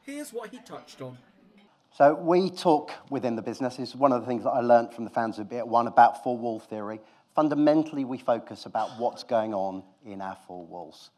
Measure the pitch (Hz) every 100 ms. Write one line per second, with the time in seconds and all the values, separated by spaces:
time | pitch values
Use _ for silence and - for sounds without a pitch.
0 | - 285 294 226 226 247 - 147 - -
1 | 131 123 _ _ _ _ _ _ _ _
2 | 143 156 170 180 185 185 180 151 - -
3 | - 139 123 117 107 107 131 - 123 127
4 | 139 123 113 123 104 127 120 120 113 -
5 | 110 - 117 110 107 120 113 113 117 110
6 | 117 - - 120 120 110 - 107 104 110
7 | - _ _ - 151 147 151 156 156 147
8 | 131 127 - 117 - 104 - 110 107 113
9 | 117 - - 120 110 104 95 95 - _
10 | - 98 95 92 _ 90 85 87 80 -
11 | -